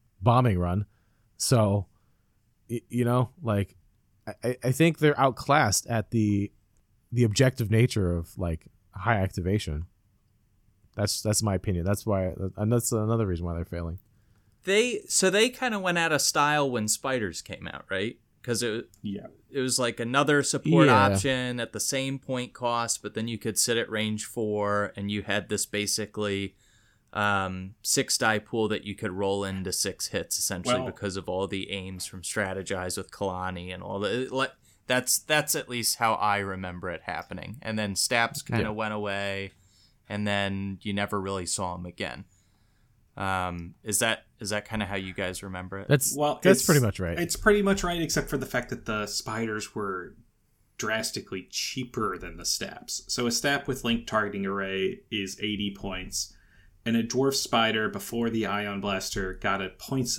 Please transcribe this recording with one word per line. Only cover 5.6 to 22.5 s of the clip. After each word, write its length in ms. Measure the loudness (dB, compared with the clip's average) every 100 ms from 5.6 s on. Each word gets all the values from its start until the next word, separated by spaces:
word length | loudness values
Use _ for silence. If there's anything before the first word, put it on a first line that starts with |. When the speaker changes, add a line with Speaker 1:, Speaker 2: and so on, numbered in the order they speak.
| 4 2 0
Speaker 1:
at 240 | -2 0
the, 400 | 2 4 2 0 -6 _ _ _ _ _
the 140 | 2
objective 480 | 4 6 4 4 2
nature 440 | 6 6 4 2 0
of, 220 | -2 -4
like, 300 | -4 -4 -8 _ _
high 240 | -4 2 2
activation. 720 | 2 0 0 0 0 -4 -6 _ _ _ _ _ _ _ _ _ _
That's, 280 | -4 -2 0
that's 200 | 0 2
my 140 | 2 0
opinion. 280 | 0 0
That's 220 | 2 0 0
why, 260 | 0 0 -2 -6 -2
and 160 | 2
that's 200 | 2 2
another 340 | 0 2 2 2
reason 200 | 0 -2
why 80 |
they're 100 | -4
failing. 340 | -6 -6 -8 -10 -14 _ _ _ _ _
Speaker 2:
They, 380 | 0 2 2 -2 -2
so 200 | 2 4
they 200 | 4 4
kinda 320 | 2 -4 0
went 180 | 0 2
out 140 | 2
of 80 | 2
style 500 | 2 4 4 4 2
when 160 | 0 0
Spiders 560 | -2 0 0 -2 -4
came 240 | -10 -10 -10
out, 200 | -12 -4
right? 260 | -2 -2 -6 _ _
'Cause 200 | -4 -2
it, 260 | 0 -2 -6 _
Speaker 3:
Yeah. 240 | -8 -8 -10 -20 _
Speaker 2:
it 100 | -4
was, 180 | 0 0
like, 220 | 0 -2
another 420 | 0 2 4 4
support 440 | 2 0 4 8 8
Speaker 1:
Yeah. 80 | 8 6
Speaker 2:
option 520 | 4 2 0 -2 -4
at 120 | -4
the 60 | -4
same 380 | -2 -2 -2 -4
point 360 | -4 -4 -6